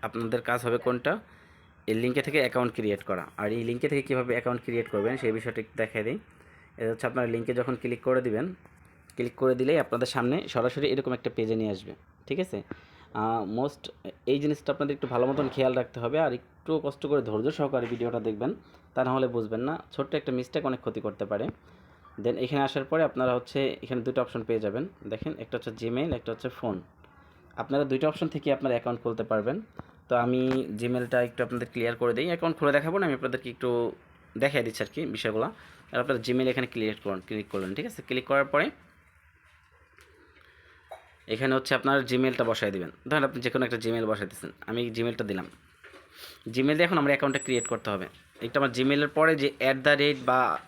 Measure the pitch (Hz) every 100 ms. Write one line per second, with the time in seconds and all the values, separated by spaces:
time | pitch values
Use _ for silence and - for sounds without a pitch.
0 | 113 110 113 120 120 120 120 117 123 123
1 | 131 202 - - - - - _ - 110
2 | 123 127 135 147 127 127 123 113 107 101
3 | - 92 - - 104 113 117 120 147 143
4 | 135 127 123 123 120 120 - 117 113 107
5 | 104 131 113 110 120 113 110 - 110 113
6 | 107 175 - - - - - - 113 113
7 | 127 127 123 117 117 123 123 123 - 120
8 | - 131 123 107 165 185 - - - -
9 | - - 120 - 131 123 131 156 131 120
10 | 123 135 120 147 - 127 120 139 143 131
11 | 131 123 - - 110 113 110 95 98 -
12 | - _ - 139 185 104 - - - -
13 | - 113 110 113 98 110 139 - - -
14 | - - - 143 147 147 - 139 143 139
15 | 131 123 127 139 135 - 131 127 123 -
16 | 117 147 156 123 - - - 160 143 135
17 | 143 147 117 107 120 - 151 131 120 117
18 | 120 117 110 107 123 220 - - - -
19 | 131 131 131 120 110 113 127 165 - -
20 | 139 160 - 127 123 160 143 127 - 110
21 | 107 101 104 101 107 - - - - -
22 | - - 110 117 123 143 135 - 135 160
23 | 156 - 127 123 123 143 135 - - 123
24 | 117 127 123 117 110 113 107 107 175 -
25 | 104 110 - 156 113 120 - 113 113 120
26 | 160 127 - 113 131 - 120 95 87 _
27 | - - - - - - 113 139 143 131
28 | 156 156 160 156 147 135 135 120 120 120
29 | - 113 110 110 107 165 220 - - -
30 | - 123 120 127 127 131 - 104 120 123
31 | 123 127 123 120 120 120 117 - 117 120
32 | 120 117 160 170 165 156 147 143 156 190
33 | 185 131 131 127 123 113 127 120 120 -
34 | - - - - 135 143 113 - 107 -
35 | 156 107 120 107 135 - - - - 120
36 | 127 127 113 123 127 127 127 120 110 104
37 | 101 95 - 107 101 101 95 98 233 -
38 | - 127 127 139 139 143 190 - - _
39 | _ _ _ _ _ _ _ _ _ -
40 | - - - _ - - - - _ -
41 | - - - 110 135 131 131 131 135 139
42 | 123 123 131 123 117 110 107 98 85 -
43 | - 151 135 131 123 127 123 117 110 113
44 | 110 104 98 - - - - 117 120 113
45 | 117 113 107 95 87 - _ _ - -
46 | - - - - - 113 135 156 170 180
47 | 139 139 143 139 - 123 - 113 - 101
48 | 92 - - - 117 143 139 120 131 143
49 | 147 156 156 160 139 139 127 135 135 143
50 | 143 135 127 127 120 76